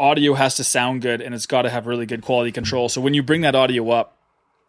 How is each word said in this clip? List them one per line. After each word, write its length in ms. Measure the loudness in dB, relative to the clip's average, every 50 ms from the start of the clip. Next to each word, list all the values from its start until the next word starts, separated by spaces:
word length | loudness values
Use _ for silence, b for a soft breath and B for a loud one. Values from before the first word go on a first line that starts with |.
audio 340 | 2 2 4 4 4 4 4
has 220 | 4 2 0 0
to 80 | -2 -2
sound 360 | -2 0 0 0 0 -2 -2
good, 200 | -2 -2 -2 -4
and 140 | -4 -8 -10
it's 120 | -10 -6
gotta 240 | -2 0 0 0 0
have 160 | -2 -4 -4
really 200 | -4 -4 -4 -4
good 140 | -6 -8 -8
quality 300 | -4 -2 0 0 0 -2
control. 380 | -4 -6 -6 -4 -2 -2 -2 -2
So 120 | -2 -2
when 140 | 0 0 0
you 80 | 0 2
bring 200 | 0 0 0 2
that 120 | 2 4
audio 360 | 4 4 2 2 0 0 0
up, 260 | 0 0 0 -2 _ _ _ _ _ _ _ _ _ _ _